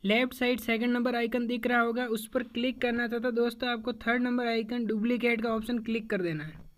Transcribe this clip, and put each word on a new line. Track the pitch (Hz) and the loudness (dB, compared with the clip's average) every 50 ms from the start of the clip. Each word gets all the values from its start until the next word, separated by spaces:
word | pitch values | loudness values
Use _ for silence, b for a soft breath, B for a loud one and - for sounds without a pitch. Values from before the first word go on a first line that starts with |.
| - | 2
left | 196 214 233 254 254 - | 4 4 4 2 2 0
side | - 254 247 254 233 | 0 2 2 2 0
second | - - 226 220 240 247 | 0 0 0 2 2 2
number | 240 240 233 254 240 | 2 2 2 2 2
icon | 233 233 226 240 247 240 | 0 0 0 0 0 0
दिख | 226 247 240 240 | 0 -2 -2 0
रहा | 247 247 240 | 2 4 4
होगा, | 233 233 226 247 254 | 4 2 2 0 0
उस | 240 220 220 - - | -2 -2 -4 -4 -2
पर | - 254 247 | -4 -4 -4
click | - - 233 240 262 247 254 | -2 -4 -2 -2 -2 0 0
करना | - 240 233 240 240 233 | 0 0 0 0 -2 -2
था, | 240 233 | -2 -2
तो | 226 247 | -2 0
दोस्तों | 233 233 240 240 233 - 262 247 | 2 2 2 0 0 -2 -2 -2
आपको | 240 226 220 247 233 | -2 -2 -4 -6 -6
third | 233 - 233 240 247 | -2 0 0 2 2
number | 247 247 247 247 240 | 2 2 0 0 0
icon | 233 226 226 226 226 247 247 233 | 0 0 0 -2 -2 -2 -2 0
duplicate | 208 220 214 214 240 247 233 233 240 233 220 | 0 0 0 2 0 0 2 2 2 2 2
का | 226 233 | 0 0
option | 226 220 220 233 240 233 | 0 -2 -2 -2 -4 -2
click | 220 226 226 233 226 - | -2 -2 -2 -2 -2 -2
कर | 214 190 | -2 0
देना | 180 170 156 151 151 | 0 -2 -2 -4 -6
है। | 156 156 - - - - | -10 -12 -14 -18 -20 -20